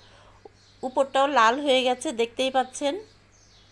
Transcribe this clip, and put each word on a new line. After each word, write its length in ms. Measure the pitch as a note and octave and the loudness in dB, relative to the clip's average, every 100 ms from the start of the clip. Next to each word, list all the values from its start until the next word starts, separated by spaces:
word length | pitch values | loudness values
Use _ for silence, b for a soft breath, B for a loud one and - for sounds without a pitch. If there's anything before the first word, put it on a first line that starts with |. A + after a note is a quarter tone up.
| B B B B - _ _ _ | B B B B -20 _ _ _
উপরটাও 440 | B3+ C4+ C4+ C4+ C#4 C4+ | -6 -2 0 0 2 4
লাল 180 | A3 C4 C#4+ | 4 2 2
হয়ে 160 | B3+ B3+ | 2 2
গেছে, 200 | B3+ D#4+ A3+ | -2 -4 -4
দেখতেই 300 | A#3 - C4 C4 | -4 -4 -2 -2
পাচ্ছেন। 360 | B3+ - C#4+ F#4 A4 - _ _ _ - _ | -2 -4 -4 -4 -10 -20 _ _ _ -20 _